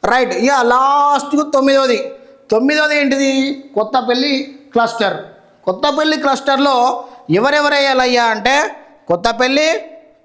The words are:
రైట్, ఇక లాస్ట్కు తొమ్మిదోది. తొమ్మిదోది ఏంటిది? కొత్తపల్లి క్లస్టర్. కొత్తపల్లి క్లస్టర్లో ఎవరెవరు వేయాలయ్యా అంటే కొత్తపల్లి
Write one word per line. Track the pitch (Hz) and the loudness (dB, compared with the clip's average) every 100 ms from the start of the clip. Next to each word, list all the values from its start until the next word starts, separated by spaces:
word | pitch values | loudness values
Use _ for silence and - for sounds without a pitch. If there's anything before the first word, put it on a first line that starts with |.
| 202 | 2
రైట్, | 247 240 | 0 0
ఇక | 185 240 | 0 0
లాస్ట్కు | 277 240 247 269 285 285 285 285 294 302 | 2 2 2 2 2 2 0 -2 -4 0
తొమ్మిదోది. | 285 269 269 269 220 - - - - _ | 0 2 2 2 -2 -4 -12 -20 -20 _
తొమ్మిదోది | 220 262 302 302 294 | 0 2 2 0 0
ఏంటిది? | 285 269 277 269 269 269 - 208 | 0 2 0 0 -2 -6 -6 -4
కొత్తపల్లి | 214 262 233 247 285 269 285 - - | -2 -2 -2 -2 0 -2 -6 -16 -4
క్లస్టర్. | 233 226 - 202 156 - - _ _ | -2 -2 0 -2 -4 -12 -20 _ _
కొత్తపల్లి | - 185 294 285 311 311 | -6 -2 -2 0 0 0
క్లస్టర్లో | 285 262 277 269 285 254 247 - - - - | 0 -2 0 0 2 2 0 -2 -10 -20 -2
ఎవరెవరు | 170 254 294 294 | 0 2 2 2
వేయాలయ్యా | 285 277 262 254 247 | 2 2 2 2 2
అంటే | 233 214 214 277 320 - - - - | 0 0 0 0 -2 -8 -20 -20 -4
కొత్తపల్లి | 175 226 220 254 277 311 427 - - - _ | -2 -2 -2 0 2 0 -2 -6 -20 -20 _